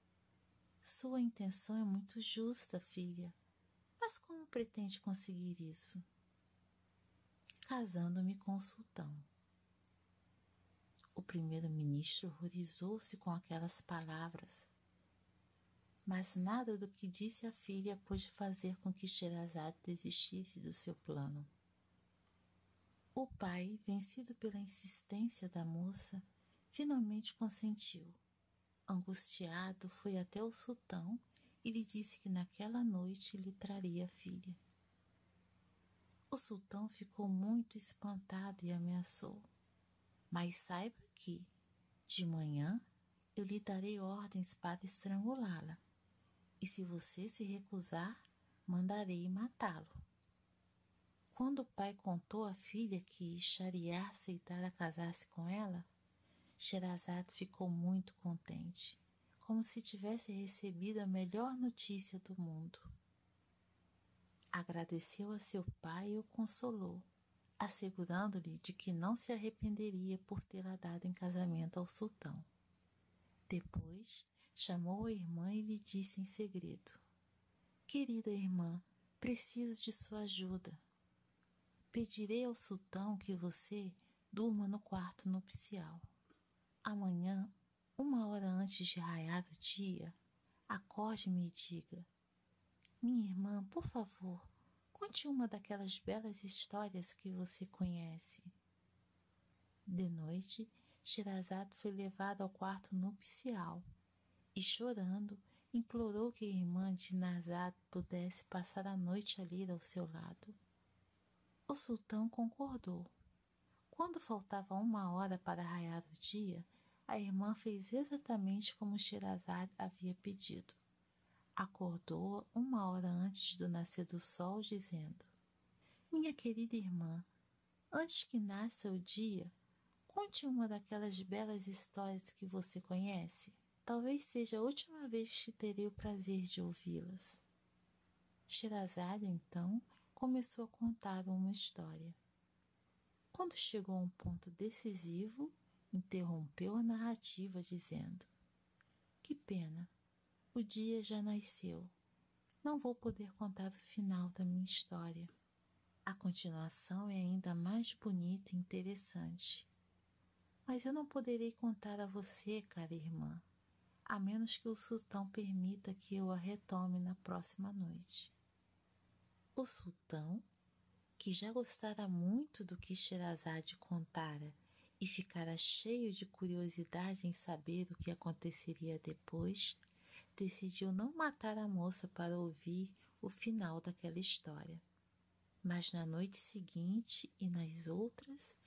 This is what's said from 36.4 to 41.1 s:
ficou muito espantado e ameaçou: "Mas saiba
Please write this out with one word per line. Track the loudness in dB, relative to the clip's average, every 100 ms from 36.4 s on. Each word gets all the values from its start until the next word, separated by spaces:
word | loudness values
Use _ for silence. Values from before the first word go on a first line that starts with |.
| 0 -2 -4 -2 -2
ficou | -4 -8 0 4
muito | 6 6 6 4 -2
espantado | -6 -2 -2 -4 -4 -2 -2 -2 0
e |
ameaçou: | 2 2 2 2 0 -2 -6 -14 -20 _ _ _ _ _ _ _
"Mas | 0 2 2
saiba | 0 0 -2 -6 -16